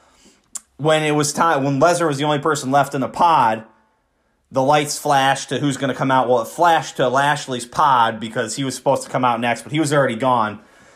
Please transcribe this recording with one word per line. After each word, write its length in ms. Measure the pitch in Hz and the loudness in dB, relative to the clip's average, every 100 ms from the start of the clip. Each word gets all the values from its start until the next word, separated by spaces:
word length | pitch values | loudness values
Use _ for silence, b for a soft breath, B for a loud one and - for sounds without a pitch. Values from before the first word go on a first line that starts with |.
| b b b b b - _ - | b b b b b -20 _ -4
When 240 | 151 156 | 0 2
it 100 | 151 | 2
was 200 | 151 147 | 0 0
time, 320 | - 165 143 | 0 2 2
when 140 | 139 135 | 0 2
Lesnar 280 | 170 170 165 | 2 2 0
was 100 | 135 | -2
the 80 | |
only 140 | 151 151 | -2 0
person 320 | 160 151 131 | -2 -2 0
left 240 | 143 135 | 0 0
in 80 | 139 | -2
the 60 | 117 | -6
pod, 560 | - 175 151 117 110 - _ _ _ _ _ _ _ _ | 2 4 4 2 0 -8 _ _ _ _ _ _ _ _
the 120 | 135 | -2
lights 360 | 131 151 147 - | 2 2 0 -6
flashed 520 | 147 139 135 131 - | 0 2 2 0 -4
to 80 | 127 | -4
who's 180 | 143 131 | -4 -2
gonna 180 | 131 | -4
come 160 | 123 135 | -2 0
out. 180 | 131 120 | 0 2
Well, 120 | 123 | 0
it 80 | 110 | 0
flashed 480 | - 175 160 143 - | 0 2 2 -2 -2
to 140 | 123 | 0
Lashley's 560 | 135 143 143 - 123 - | 2 0 -2 -4 -8 -6
pod 520 | - 147 127 113 110 | 0 2 4 2 -2
because 380 | 113 127 113 143 | -8 -6 -6 -6
he 80 | |
was 100 | 135 | -6
supposed 280 | - 143 131 | -4 -2 -2
to 80 | - | -2
come 140 | 135 | -2
out 140 | 123 117 | -2 0
next, 240 | 120 117 | -2 -4
but 100 | 117 | -4
he 80 | 151 | -4
was 120 | 143 | 0
already 240 | 147 127 110 | 0 0 -2
gone. 440 | 131 123 107 104 b b b | 0 0 -2 -6 b b b